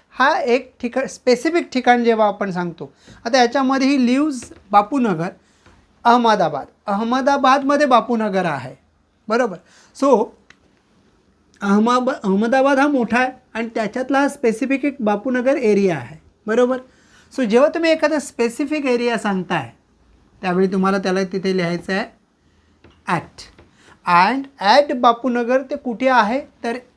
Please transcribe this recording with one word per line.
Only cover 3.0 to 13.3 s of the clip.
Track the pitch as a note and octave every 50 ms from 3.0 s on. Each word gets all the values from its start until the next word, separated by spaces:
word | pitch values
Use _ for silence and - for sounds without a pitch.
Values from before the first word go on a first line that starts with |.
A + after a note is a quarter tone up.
| _ - - - -
आता | A#3 A#3+ B3+
याच्यामध्ये | A#3+ A#3 A#3+ C#4 C4+ B3+ C4+ C4+ C4 C4
ही | C#4+ C4+ B3
लिव्ज | A#3 B3 C4+ D4+ D#4 C#4 A#3+ - - - - _ -
बापूनगर, | G#3 G3+ G#3 - D4 C#4 A#3+ G#3+ F3+ D#3 E3 F#3+ - - _ _ _ _ _ _ _ _ _ _ _ _ -
अहमदाबाद. | A#3+ A#3 B3 A#3 A3+ G#3+ F#3+ F3 D#3 D3 C3+ - - _ _ _
अहमदाबादमध्ये | G#3 G3+ G3+ A3+ A3+ B3 C4 C4 C#4 C#4 C#4+ C4 C4 C4 C#4+ C4+ C4+ C#4+ D4 D4
बापूनगर | C4 B3+ A3+ A3 - A#3+ A3 A3 G#3 F#3+ F#3+ F3+
आहे, | E3 D3 C3 A#2 D#3 C#3+ - _ _ _ _ _ _ _ _ _ -
बरोबर? | G#3+ A#3+ B3+ A3+ F3 E3 _ _ _ _ _ _ _ - C4
So, | C#4+ C4 G#3 A#3 - - _ _ _ - _ _ _ _ _ _ _ _ _ _ _ _ _ _ _ _ _ _ _ _ -
अहमाब-, | G3+ G3+ G3+ G#3 A3 A#3 A#3+ B3+ B3+ A#3 D4 - -
अहमदाबाद | G3 F#3+ G3 A3 A#3 B3+ C4+ C4+ C#4 C#4+ C4
हा | C#4
मोठा | D4 D4 C4 A#3 - A3 B3
आहे | B3+ C4